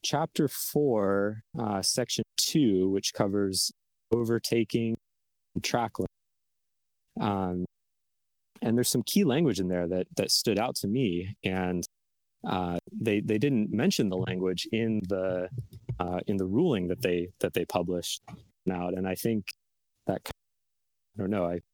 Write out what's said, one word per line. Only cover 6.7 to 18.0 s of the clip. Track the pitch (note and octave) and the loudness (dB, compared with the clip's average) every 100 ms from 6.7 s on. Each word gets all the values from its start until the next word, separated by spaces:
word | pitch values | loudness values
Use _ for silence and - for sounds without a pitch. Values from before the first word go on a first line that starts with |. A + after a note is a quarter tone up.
| _ _ _ _ - | _ _ _ _ -4
Um, | A2+ G2 F#2+ F2+ F2+ _ _ _ _ _ _ _ _ - | 0 0 -2 -2 -6 _ _ _ _ _ _ _ _ -6
and | - A#2 | 0 2
there's | B2 | 2
some | B2+ | 0
key | A2+ - | 2 4
language | F#3+ B2+ E3 G2 | 4 4 2 2
in | F#2 | 0
there | F2+ F2 | 0 0
that, | F2+ F2+ - | -2 -2 -2
that | A#2+ | 0
stood | - - G2+ | 2 2 2
out | A#2+ - | 0 -2
to | G2+ | -2
me, | A#2 A#2+ E2+ F#2 G#2 | 0 0 0 -4 -4
and, | G2+ F#2+ F2+ F2+ E2+ _ _ _ _ _ - | -2 0 0 -2 -4 _ _ _ _ _ -4
uh, | F#2 F2+ F2 - | -2 -2 -4 -6
they, | G#3+ A2+ G#2 | -4 0 0
they | G2+ G#2+ | 2 2
didn't | C#3+ B2+ G#2+ | 2 2 0
mention | G#2 E3 - A2 | 2 2 2 0
the | F#2 | 0
language | F#2 F#2 F#2 F2+ - | -2 0 -2 -2 -2
in | A2 A2+ A2 F#2+ | 0 0 0 -2
the, | G2 F#2 F#2 F2+ - - - - B2 | -2 -2 -2 -4 -8 -12 -16 -12 -6
uh, | F2+ F2+ - | -2 -4 -2
in | G2+ | -2
the | F#2 | 0
ruling | G#2 F3+ A2+ F2 | 2 2 2 0
that | F2+ | -2
they, | G2 F2 F2 - | 0 0 -2 -4
that | F#2+ F2+ | -2 -2
they | E2+ | -2
published | F#2+ F2 F2+ | -2 0 -2